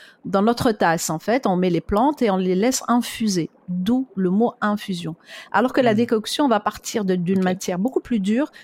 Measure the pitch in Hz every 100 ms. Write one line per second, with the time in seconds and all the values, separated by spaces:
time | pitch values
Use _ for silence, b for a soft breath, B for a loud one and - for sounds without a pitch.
0 | B B - 196 214 240 254 220 180 165
1 | - 160 - 254 226 180 185 165 - 202
2 | 277 294 233 185 185 185 240 262 - 240
3 | 226 - 220 185 156 _ - 180 185 254
4 | 262 190 180 196 233 - 208 208 - 175
5 | 165 165 B B B 196 247 285 240 214
6 | 233 220 208 - 285 208 - - - 226
7 | 196 185 170 190 185 185 - 180 233 381
8 | - 233 190 226 302 B